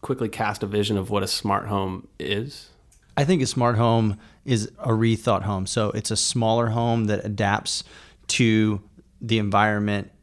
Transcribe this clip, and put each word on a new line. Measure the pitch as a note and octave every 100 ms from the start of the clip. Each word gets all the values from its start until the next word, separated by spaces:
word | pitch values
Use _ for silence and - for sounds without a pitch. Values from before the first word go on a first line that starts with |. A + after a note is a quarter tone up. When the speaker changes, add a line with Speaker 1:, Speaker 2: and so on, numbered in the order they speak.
Speaker 1:
quickly | - C3 A2+
cast | - G#2 G#2
a | G2+
vision | G#2 G2+ G#2
of | F#2
what | G2+
a | F#2+
smart | - G#2 G2+ G2+
home | G2+ F#2+ F#2 - _
is? | - G2+ B2 - - _ _ _ _ -
Speaker 2:
I |
think | C#3+ F3+
a | C3
smart | - A#2+ A2+
home | A#2 A#2 A2 G2+ - -
is | - A#2+ G#2+ -
a | -
rethought | A2 A2+ A2 - G2+
home. | F#2+ G2 F#2+
So | - G#2+
it's | G#2+ -
a | G#2+
smaller | - B2 A2+ A2+ A#2
home | A2+ A#2 A#2
that | G#2+ G#2
adapts | G#2 G2+ G2+ G#2 - - - - - _ _
to | - A#2+ A2 G#2+ G#2 - - - _
the | A#2+ A2+
environment | G#2 G2+ G#2+ G#2 G#2 G#2 G2 _